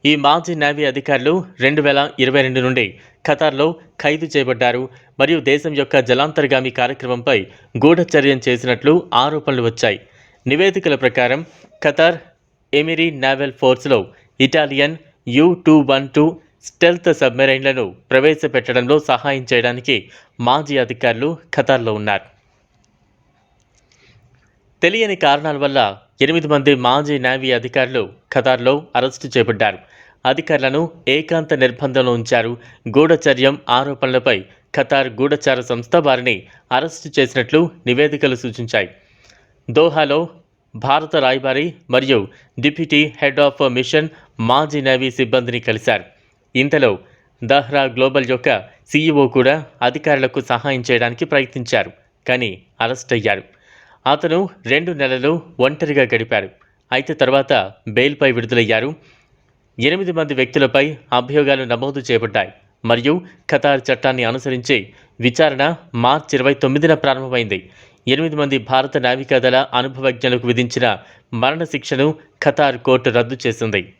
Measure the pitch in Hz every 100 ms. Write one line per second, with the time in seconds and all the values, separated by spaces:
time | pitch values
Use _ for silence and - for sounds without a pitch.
0 | 139 147 143 160 170 160 147 147 143 131
1 | 135 139 131 185 185 - 131 151 143 139
2 | 143 - 131 139 131 127 127 127 104 -
3 | - _ - 143 156 135 156 165 - -
4 | 147 151 156 143 127 117 123 120 131 -
5 | _ - 139 165 131 143 160 143 135 139
6 | 120 123 151 151 139 131 131 123 123 135
7 | 127 120 123 117 90 - _ 120 143 170
8 | 175 151 139 131 127 123 127 120 139 170
9 | - 117 139 156 151 131 117 113 117 101
10 | _ _ _ _ 127 147 190 190 175 135
11 | 127 123 123 139 170 _ - _ 151 143
12 | 165 165 - _ _ _ _ 143 156 160
13 | 165 143 131 135 139 - 131 127 143 120
14 | 95 _ _ - 131 160 143 139 143 160
15 | _ _ - 127 170 175 160 156 135 135
16 | 135 147 156 160 _ _ - _ 170 175
17 | 175 151 135 120 135 135 135 131 101 87
18 | _ 131 147 156 156 131 113 123 123 151
19 | 151 123 143 135 123 123 120 123 123 113
20 | - - _ - 120 139 147 139 117 120
21 | 123 117 147 165 _ - 135 131 113 107
22 | 104 98 - _ _ _ _ _ _ _
23 | _ _ _ _ _ _ _ _ _ _
24 | _ _ _ _ _ _ _ _ 170 220
25 | 214 180 147 147 156 143 143 135 107 98
26 | _ _ 135 165 151 147 139 135 123 135
27 | 147 143 127 131 131 123 120 139 127 127
28 | 95 - _ 135 127 127 123 143 170 123
29 | 131 - 135 127 113 104 107 95 _ -
30 | - _ 131 139 160 147 131 143 165 -
31 | - 143 156 165 156 143 127 120 139 131
32 | 127 120 110 123 113 120 - _ 120 120
33 | 160 160 151 127 135 143 - 123 139 131
34 | 135 127 123 101 92 _ _ - 269 139
35 | 131 110 139 147 143 127 120 120 117 170
36 | 147 127 123 98 - - _ 131 160 -
37 | 151 147 127 135 120 151 170 - 123 123
38 | 147 147 139 123 123 110 117 110 92 -
39 | _ _ _ _ _ _ - 120 165 151
40 | 147 147 165 - _ _ _ 117 131 147
41 | 156 160 131 131 135 131 165 - - 127
42 | 131 120 95 - _ - 139 151 160 147
43 | 151 - 143 139 143 139 139 123 123 156
44 | 156 - _ - 113 131 151 147 135 131
45 | 131 117 123 131 123 117 120 107 - 107
46 | - _ _ _ _ 127 143 151 127 92
47 | - _ _ _ 113 139 120 143 135 120
48 | 131 139 123 127 147 110 - _ _ 151
49 | 156 147 131 131 127 156 143 _ 123 135
50 | 151 139 131 139 123 120 143 131 120 120
51 | 120 120 - 143 127 131 117 113 92 -
52 | _ _ - 127 113 92 _ _ 113 127
53 | - 120 107 98 - _ _ _ _ _
54 | 127 151 165 165 190 - 117 143 175 156
55 | 135 127 139 165 - - 127 151 151 143
56 | 123 117 113 110 98 _ _ _ _ 131
57 | 135 113 127 139 135 127 95 - - 107
58 | 139 143 139 120 113 120 110 110 131 160
59 | _ _ _ _ _ _ _ - 127 180
60 | 185 165 151 131 127 147 135 139 147 147
61 | _ 123 123 147 139 135 127 117 135 139
62 | 123 117 110 104 101 - _ _ 113 120
63 | 131 175 180 - - 143 143 135 131 123
64 | 135 127 117 127 135 127 120 127 95 _
65 | _ - 120 120 156 135 147 165 - 117
66 | 123 147 151 135 127 139 135 143 160 156
67 | 143 131 131 123 110 95 92 - _ _
68 | - 139 160 151 143 135 107 131 139 143
69 | 123 131 131 131 127 127 131 123 135 131
70 | 135 120 131 123 120 120 123 123 120 95
71 | - _ _ 117 127 160 165 139 - 131
72 | 147 156 _ _ 147 139 143 123 135 131
73 | 123 117 117 127 123 110 110 101 90